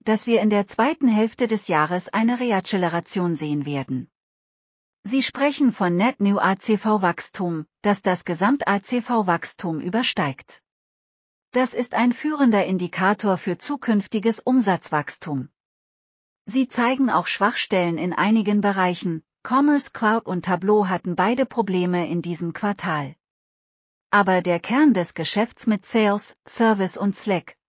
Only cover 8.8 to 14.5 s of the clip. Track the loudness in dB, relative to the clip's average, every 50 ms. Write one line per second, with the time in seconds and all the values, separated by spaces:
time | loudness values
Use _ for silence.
8.8 | -2 -4 -4 -4 -2 0 -2 0 0 0 0 -2 -2 -8 -14 -8 -6 -6 -4 -4
9.8 | -4 -4 -2 -2 -2 -2 -2 -2 -2 -2 -4 -8 -14 -20 -20 -20 _ _ _ _
10.8 | _ _ _ _ _ _ _ _ _ _ _ _ _ _ -2 0 0 0 -2 -4
11.8 | -4 -2 0 0 2 2 0 0 -4 -4 0 2 4 4 4 4 2 2 0 -2
12.8 | -2 -4 -4 0 2 2 2 2 0 0 0 0 -2 -6 -6 -6 -6 -8 -8 -6
13.8 | -2 0 0 0 0 -2 -4 -2 0 0 -2 -2 0 0